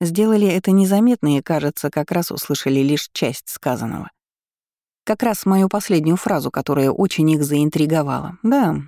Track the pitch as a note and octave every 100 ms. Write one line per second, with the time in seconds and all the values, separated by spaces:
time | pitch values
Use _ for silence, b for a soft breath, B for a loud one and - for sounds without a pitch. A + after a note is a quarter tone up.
0 | E3+ F3 A3 G#3+ G3+ F3+ F#3+ F#3+ F#3+ G3+
1 | A#3+ A#3+ D3 C#3+ - D#3 C#3+ - C#3+ D#3
2 | D3 F3 E3+ - - C#3+ C3+ C3+ C#3 D3
3 | - - C3 C3 - - C#3 A#2+ A2+ E2
4 | E2+ _ _ _ _ _ _ _ _ _
5 | - G#3+ A#3+ G#3 F#3+ F#3+ F#3+ G#3 - E3+
6 | D#3 F3+ - E3 C#3 - - C#3 C3+ -
7 | G3 - D#3 D#3 C#3+ D3 D3+ E3+ D3 D#3+
8 | C#3 B2+ D3+ F3+ A3+ C#4 F#3+ D3